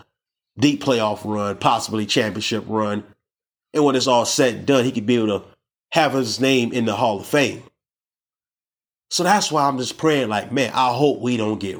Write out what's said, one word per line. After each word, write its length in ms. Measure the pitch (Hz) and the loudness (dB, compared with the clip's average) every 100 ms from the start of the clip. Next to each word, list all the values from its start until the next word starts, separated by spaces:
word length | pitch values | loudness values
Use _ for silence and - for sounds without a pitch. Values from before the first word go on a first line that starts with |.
| _ _ _ _ _ 107 | _ _ _ _ _ 0
deep 240 | 147 143 | 2 2
playoff 380 | 139 117 107 101 | 0 2 0 -2
run, 340 | 107 104 101 98 | -4 -4 -4 0
possibly 480 | 143 117 - 107 104 | 0 0 -2 -4 -2
championship 580 | 131 107 101 - 107 95 | 0 -2 -4 -4 -6 -4
run. 380 | 107 107 104 - _ _ _ _ _ _ | -2 -2 -4 -8 _ _ _ _ _ _
And 100 | 151 | 0
when 120 | 143 131 | 2 2
it's 100 | 127 | 4
all 180 | 120 | 2
said 300 | 110 - 127 | 2 2 2
and 120 | 101 120 | 0 0
done, 180 | 135 | 2
he 80 | 123 | 2
could 120 | 123 | 0
be 120 | 107 120 | 0 2
able 240 | 107 98 | 2 -2
to 40 | - _ _ _ _ | -6 _ _ _ _
have 220 | 165 147 | 0 2
his 260 | 135 117 104 | 0 -2 0
name 320 | 131 131 117 | 0 2 0
in 140 | 123 113 | -2 -2
the 100 | 101 | 0
Hall 240 | 120 101 | -2 -2
of 60 | - | -2
Fame. 360 | 147 123 - - _ _ _ _ _ _ _ _ _ _ _ _ _ - | 0 0 -4 -16 _ _ _ _ _ _ _ _ _ _ _ _ _ -8
So 140 | - | -2
that's 280 | 175 202 - | 2 2 2
why 160 | 151 139 | 0 0
I'm 80 | 131 | 0
just 220 | 120 - | -6 -2
praying, 320 | 160 147 110 | 0 0 0
like, 200 | 104 104 | -2 -2
man, 200 | 139 117 | -2 -2
I 220 | - 127 | 0 0
hope 260 | 120 143 110 | 2 0 0
we 160 | 120 120 | -2 -2
don't 240 | 107 107 | -2 -2
get 180 | 98 | -6